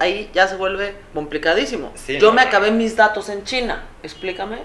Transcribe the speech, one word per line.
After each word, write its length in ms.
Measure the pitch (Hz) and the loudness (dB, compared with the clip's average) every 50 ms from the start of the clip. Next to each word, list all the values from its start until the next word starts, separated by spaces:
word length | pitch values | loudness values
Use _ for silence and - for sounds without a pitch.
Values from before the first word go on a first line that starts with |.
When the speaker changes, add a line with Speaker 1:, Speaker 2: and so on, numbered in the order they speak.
Speaker 1:
ahí 280 | 160 180 196 208 208 - - | -2 -2 -2 -2 -6 -4 2
ya 140 | 202 190 190 | 2 2 2
se 80 | 196 185 | 2 -2
vuelve 360 | - 190 196 190 202 202 196 - - - - | -4 -4 -2 -4 -6 -6 -8 -10 -14 -12 -8
complicadísimo. 800 | 156 151 147 - 151 151 165 170 202 277 254 247 185 135 113 - | -8 -6 -6 -6 -4 0 0 0 0 0 -2 -4 -6 -8 -10 -12
Speaker 2:
Sí, 220 | - - - 135 143 | -12 -8 -6 0 6
Speaker 1:
Yo 80 | 208 214 | 6 6
Speaker 2:
no, 40 | 226 | 8
Speaker 1:
me 80 | 247 | 6
Speaker 2:
no. 60 | 254 254 | 4 4
Speaker 1:
acabé 220 | 226 202 202 214 | 4 2 2 2
mis 260 | 220 226 226 220 220 - | 2 2 0 0 2 4
datos 320 | 214 214 214 208 196 208 | 2 4 2 0 -6 -8
en 160 | 208 202 196 | -8 -10 -8
China, 380 | - 254 254 247 226 160 - - - - - - | -6 -4 -4 -4 -4 -6 -6 -10 -14 -16 -16 -16
explícame 540 | 160 - - - 185 180 - 196 208 214 202 202 | -16 -14 -10 -8 -8 -8 -8 -8 -8 -10 -10 -12